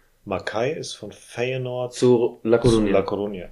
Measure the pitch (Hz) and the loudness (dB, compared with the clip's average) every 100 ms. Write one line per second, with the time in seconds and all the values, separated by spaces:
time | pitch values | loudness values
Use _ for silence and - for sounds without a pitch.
0 | _ _ 104 90 - 107 131 170 131 - | _ _ -8 -6 -4 -4 -4 -4 -10 -12
1 | 104 - - 117 127 131 123 123 123 - | -16 -18 -14 -6 -6 -4 -6 -6 -8 2
2 | 123 120 120 - 113 117 120 113 101 98 | 4 4 2 -2 2 4 4 4 4 2
3 | 98 101 104 95 87 | 0 -4 -4 -8 -14